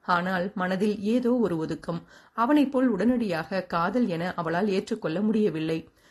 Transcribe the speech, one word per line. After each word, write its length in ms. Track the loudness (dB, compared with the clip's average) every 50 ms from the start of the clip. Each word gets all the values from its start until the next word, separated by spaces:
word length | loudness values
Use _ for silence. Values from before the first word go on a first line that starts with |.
| -2
ஆனால் 400 | 0 0 0 0 0 0 -2 -2 -2 -4
மனதில் 420 | -2 -2 -2 0 0 0 0 0 0 0 0
ஏதோ 240 | 0 2 2 2 2 2
ஒரு 180 | 2 0 0 -2
ஒதுக்கம். 420 | -2 -4 -6 -6 -6 -6 -6 -6 -8 -14 -20 -20 -20 _ -4
அவனைப் 360 | -2 2 4 4 4 4 2
போல் 160 | 2 2 2 2
உடனடியாக 760 | 2 2 2 2 2 2 0 -2 -2 -4 -4 -4 -4 -4 -4
காதல் 400 | -2 -2 0 0 0 0 0 0 0
என 220 | 0 -2 -4 -4 -4
அவளால் 360 | -4 -4 -2 -2 0 0 0
ஏற்றுக்கொள்ள 500 | 0 0 -2 -4 -4 -4 -4 -2 -2 0
முடியவில்லை. 580 | 0 2 2 2 2 2 0 -2 -2 -2 -4 -4 -6 -10 _ _ _ _